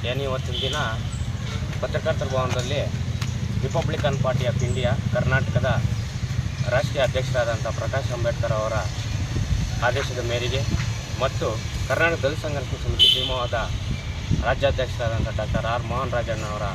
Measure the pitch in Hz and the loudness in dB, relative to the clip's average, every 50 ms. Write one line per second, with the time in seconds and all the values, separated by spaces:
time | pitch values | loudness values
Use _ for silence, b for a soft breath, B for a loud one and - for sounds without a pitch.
0 | 120 120 127 135 139 135 131 131 131 - - - 135 131 123 151 139 113 113 113 | -2 -2 -2 -2 -2 -2 -2 -2 -2 -2 -2 -2 -2 -2 0 0 0 0 -2 -2
1 | - - - - - - - - - - - - - - - - - - 151 147 | -2 -4 -4 -4 -4 -4 -4 -4 -4 -4 -2 -2 -4 -2 -2 -2 -2 -2 -2 0
2 | - 160 156 147 147 139 135 131 131 123 127 127 123 - 147 139 110 - - - | 0 0 0 0 0 0 0 0 0 2 0 0 0 0 0 0 0 -2 -2 -2
3 | - - - - - - - - - - - - - 135 - 170 156 - 160 - | -2 -2 -2 -2 -2 -2 -2 -2 -2 -2 -2 -2 -2 0 0 0 0 0 0 0
4 | 147 143 139 - - - - - - 123 - - - - - 127 123 - - - | 0 0 2 2 0 0 2 2 0 2 2 2 0 0 0 0 2 2 0 0
5 | - - - 123 123 131 131 135 - - - - - 127 117 - - - - - | 0 0 0 2 2 4 2 2 2 2 2 2 2 4 2 2 2 0 0 0
6 | - - - - - - - - - - - - - 127 123 131 147 - - 147 | -2 -4 -4 -4 -4 -2 -2 -2 -2 -2 -2 -2 0 2 2 2 2 2 2 2
7 | 131 123 - 131 127 - - 127 120 117 117 - - 113 - - - - - 135 | 2 2 2 0 0 2 2 2 2 2 0 0 -2 -2 -2 -2 -2 0 0 0
8 | 131 - 123 123 120 117 117 - 120 113 113 107 107 110 110 107 95 - - - | 0 0 -2 0 0 0 0 0 0 0 2 0 0 0 0 0 0 -2 -2 -4
9 | - - - - - - - - - - - - - - - - 117 123 120 139 | -4 -2 -2 -2 -2 0 0 -2 0 2 2 0 2 0 0 2 2 2 2 2
10 | 135 - 123 - 113 117 117 120 120 123 123 135 139 - - - - - - - | 0 -2 -2 -2 -2 0 0 0 0 0 0 0 0 0 0 0 0 -2 -2 -4
11 | - - - - 131 139 - - 165 127 - - - - - - - - 135 139 | -4 -4 -2 0 0 0 0 0 -2 0 -2 -2 -4 -4 -4 -4 0 0 2 4
12 | 160 170 165 - - 139 156 - - 156 147 143 131 - - - - 123 120 - | 4 4 4 2 0 0 0 0 -2 -2 -2 -2 -2 -4 -4 -2 -2 -2 4 6
13 | - - 127 127 131 135 127 127 120 117 120 117 107 101 - - - - - - | 6 6 6 4 2 0 0 -2 0 0 0 0 0 0 -2 -2 -2 -2 -4 -4
14 | - - - - - - - - - 117 131 - - 139 135 131 127 120 - - | -4 -6 -6 -6 0 0 0 2 2 2 2 4 2 2 2 2 0 -2 -2 -2
15 | 120 113 113 113 120 113 110 113 107 104 117 113 110 110 117 123 117 - 117 127 | 0 0 0 0 0 0 0 -2 -2 0 0 0 2 0 0 -2 -2 -2 -2 -2
16 | 135 123 120 120 117 117 113 107 110 107 104 104 104 98 95 | -2 0 0 -2 0 0 -2 -2 -2 -4 -4 -2 -2 -4 -2